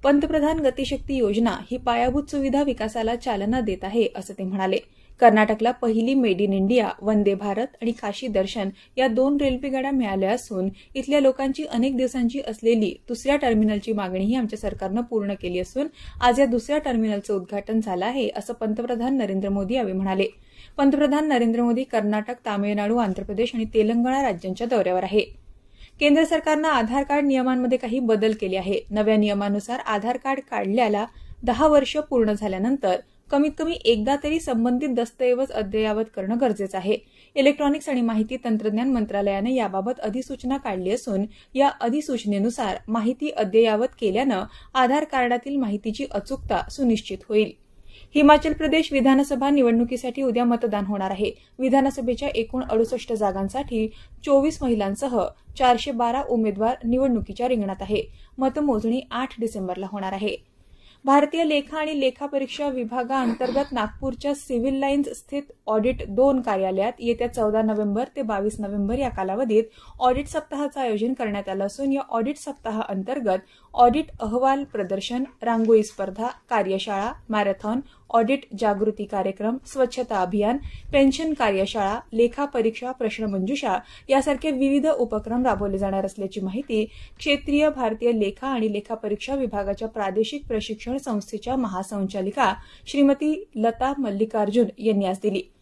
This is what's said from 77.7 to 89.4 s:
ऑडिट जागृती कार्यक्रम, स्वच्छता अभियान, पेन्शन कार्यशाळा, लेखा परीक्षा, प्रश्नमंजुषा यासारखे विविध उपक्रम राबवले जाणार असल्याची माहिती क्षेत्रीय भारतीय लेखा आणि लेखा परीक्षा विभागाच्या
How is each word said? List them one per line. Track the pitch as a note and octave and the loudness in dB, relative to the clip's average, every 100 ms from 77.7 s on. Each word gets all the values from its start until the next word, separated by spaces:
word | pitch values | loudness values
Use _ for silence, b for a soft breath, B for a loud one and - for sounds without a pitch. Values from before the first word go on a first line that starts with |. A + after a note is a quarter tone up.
| A#3+ - b b | -4 -6 b b
ऑडिट | A#3 A3+ C4+ - G3+ | 2 2 0 -2 -2
जागृती | A3 G3+ G#3+ G#3 | -2 0 -2 -2
कार्यक्रम, | G3+ G3+ F#3+ F#3+ G#3+ B3+ - | -6 -4 -4 -2 -4 -4 -8
स्वच्छता | C#4 B3 B3 B3 G#3 | -2 -2 0 -4 -2
अभियान, | F3+ G3+ G#3 C4 B B B | 0 0 0 0 B B B
पेन्शन | C#4+ C#4 C4+ D#4+ | 4 4 4 -2
कार्यशाळा, | D4+ A#3 G3 F#3+ A3+ G3 A3 - | 0 0 2 0 0 -2 -2 -6
लेखा | A3+ A#3+ A#3 | 2 2 2
परीक्षा, | C#4+ C4 A3+ A3+ B3 | -4 0 0 -2 -10
प्रश्नमंजुषा | C4 A3+ G#3+ A3 G3 F#3+ C#4 C4 F#3 B B - | -4 -4 -4 -4 -2 -2 -2 -2 -2 B B 0
यासारखे | C4+ C#4 C4+ D#4+ | 2 2 -2 -2
विविध | C4+ C4+ C#4 D4+ | 0 2 2 2
उपक्रम | D4+ A#3 G#3+ G#3+ A#3+ | 0 0 -2 -2 0
राबवले | B3+ G3+ G3+ G3 | 0 0 -2 -2
जाणार | G3 G3 | -2 -2
असल्याची | F#3+ G3+ G3 G#3 | -4 -6 -8 -6
माहिती | F#3+ G3+ C#4+ A3 A3 B B - | -6 -6 -2 -2 -2 B B -8
क्षेत्रीय | - C#4+ D4 C#4+ D4+ | -2 0 2 2 2
भारतीय | D4 A#3 A3 A#3+ | 2 -2 0 0
लेखा | A3+ G3+ G3+ C4 | 2 -2 -2 -4
आणि | C4 A3 | -2 -2
लेखा | G#3 G#3 | -2 -6
परीक्षा | A3 G#3+ G3+ - | -8 -4 -6 -4
विभागाच्या | C#4 | -4